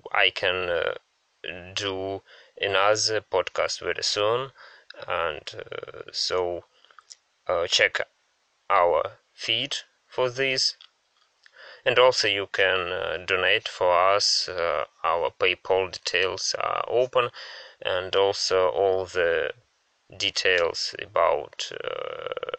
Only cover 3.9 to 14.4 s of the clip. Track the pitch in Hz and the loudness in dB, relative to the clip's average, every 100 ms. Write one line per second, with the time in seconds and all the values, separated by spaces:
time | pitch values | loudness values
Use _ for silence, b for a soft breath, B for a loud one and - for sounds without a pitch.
3.9 | 82 - 104 104 120 131 - B B B | -4 -2 0 0 0 -4 -12 B B B
4.9 | - - 90 85 76 - 107 - - - | -16 -6 -4 -4 -4 -12 -14 -12 -12 -12
5.9 | - - - - 92 87 87 - B B | -16 -12 -6 -2 -2 -2 -4 -10 B B
6.9 | B B - _ _ - 87 87 - 104 | B B -20 _ _ -4 -2 0 2 2
7.9 | - - _ _ _ _ _ - 98 87 | 2 -6 _ _ _ _ _ 2 4 6
8.9 | 78 101 107 _ - - 113 143 - - | 4 0 -8 _ -12 -6 -4 -4 -8 -10
9.9 | _ _ - 127 120 135 131 - - - | _ _ -2 -2 0 -2 0 -2 -4 -18
10.9 | _ _ _ _ _ - B B B 135 | _ _ _ _ _ -20 B B B 0
11.9 | 123 127 127 110 101 98 - 95 92 90 | 6 6 6 0 0 -2 2 2 2 0
12.9 | 90 82 82 90 92 92 107 - - 90 | -4 -4 -6 -2 0 2 2 0 0 4
13.9 | 87 92 101 - - | 6 6 4 2 0